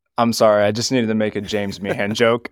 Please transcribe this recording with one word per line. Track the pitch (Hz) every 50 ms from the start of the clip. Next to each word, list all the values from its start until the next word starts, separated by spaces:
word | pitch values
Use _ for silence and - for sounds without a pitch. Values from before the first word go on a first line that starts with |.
| _ _ -
I'm | - 120 117 110
sorry. | - 120 107 104 104 101
I | 104
just | 104 117 110 -
needed | 131 127 113
to | 110 110
make | 110 107 107 101
a | 104
James | 101 92 104 104 101 98 95 -
Meehan | 98 98 87 - 101 101 110
<laughs> |
joke. | 110 120 113 117 120 - -